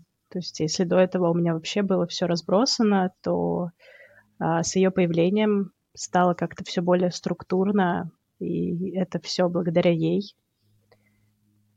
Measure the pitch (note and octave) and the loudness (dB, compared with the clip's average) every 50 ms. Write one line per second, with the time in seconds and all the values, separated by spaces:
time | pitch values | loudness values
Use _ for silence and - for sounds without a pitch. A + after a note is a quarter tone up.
0 | _ _ _ _ _ _ - F#3 E3+ - - - D#3 D#3 - - F#3+ E3+ F3+ F#3 | _ _ _ _ _ _ -12 -10 -10 -10 -6 -4 -4 -2 -2 -2 0 2 4 4
1 | F#3 F3+ F#3 F#3 F3+ E3+ E3+ E3+ E3+ E3+ E3 E3 E3 - - G#3 G3+ F#3 F#3+ F3+ | 4 4 2 2 2 2 2 2 2 0 0 -2 -4 -4 -2 -2 0 0 0 0
2 | F3 F3 - - F#3 E3+ E3+ E3 - - F3+ G3 B3+ C4+ - - A3+ G#3 G3+ F#3+ | 0 -2 -4 -2 -2 -2 -2 -2 -2 0 2 2 2 2 2 2 2 2 4 2
3 | F#3 F#3 - _ - F3 F3 F3 E3+ E3+ E3+ F3 F3 E3+ - _ - - - - | 2 0 -4 _ -4 -2 -2 0 0 -2 -2 -2 -4 -6 -10 _ -20 -20 -20 -20
4 | - - _ - _ _ _ - F3 D#3+ E3 E3 E3+ - - F#3 F#3+ F#3 F#3 F3+ | -20 -20 _ -20 _ _ _ -4 -2 -2 0 0 -2 0 0 2 2 2 2 2
5 | F3+ E3+ E3+ E3 E3 F3+ G3+ G#3+ G#3+ G#3+ G#3 G3+ G3 - - _ _ _ _ - | 0 2 2 2 2 2 2 2 2 2 2 0 -2 -4 -8 _ _ _ _ -16
6 | - - - F3+ F3+ F3+ F3 - F3 E3+ - - F#3+ - - F#3 F3 F3+ F3+ F3+ | -8 -2 2 2 4 2 2 0 -4 -6 -6 -8 -12 -6 -4 -2 2 2 2 2
7 | F#3 F3+ E3 - - - F3 - - - F#3 F#3 F#3+ G3+ G#3+ G#3 F#3 F3 F3 F3 | 2 0 -2 -4 -4 -6 -6 -6 -4 -2 0 0 2 2 2 2 2 2 0 -2
8 | E3+ E3 - _ _ _ _ - F#3+ E3+ - E3+ F3 F3+ F3+ E3+ F#3 G3 F3 F#3 | -4 -8 -12 _ _ _ _ -8 -6 -4 -2 -2 -2 -2 -2 -4 -4 -4 -4 -4
9 | F#3 - - E3+ - - - - F3+ F3 F3 E3+ E3 F3 E3 F3 F3 F3+ E3+ D#3+ | -4 -4 -4 -6 -6 -6 -2 0 0 0 0 0 -2 0 2 2 4 4 4 2
10 | D#3+ D#3+ F3 F#3+ G3+ - - _ _ _ _ _ _ _ _ _ _ _ _ _ | 2 0 0 0 -2 -4 -10 _ _ _ _ _ _ _ _ _ _ _ _ _
11 | _ _ _ _ _ _ _ _ _ _ _ _ _ _ _ | _ _ _ _ _ _ _ _ _ _ _ _ _ _ _